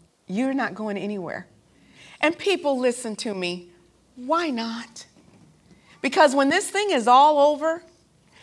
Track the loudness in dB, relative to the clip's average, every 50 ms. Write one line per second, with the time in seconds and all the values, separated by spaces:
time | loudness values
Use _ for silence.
0 | _ _ _ _ _ -8 -4 -2 -2 -2 -2 -2 -4 -4 -6 -8 -8 -6 -6 -6
1 | -6 -6 -6 -8 -8 -10 -10 -12 -14 -16 _ _ _ _ _ _ _ _ -20 -20
2 | -20 -18 -6 -2 -2 -2 -2 0 -2 -2 -2 0 0 -2 -2 0 0 0 -2 -2
3 | -6 -10 -10 -8 -8 -6 -6 -4 -4 -4 -6 -8 -12 -18 -20 _ _ _ _ _
4 | _ _ -20 -10 -4 -2 -2 -2 -2 -2 -4 -4 -6 -6 -8 -10 -12 -14 -18 -20
5 | -20 _ _ _ _ _ _ -20 _ _ _ _ _ _ -20 _ _ _ -12 -6
6 | -6 0 4 4 4 6 6 4 2 2 2 0 0 -2 -2 -2 0 0 0 2
7 | 4 6 6 8 6 6 6 4 4 4 2 0 -2 -4 -4 -4 -8 -18 _ _
8 | _ _ _ _ _ _ _ -20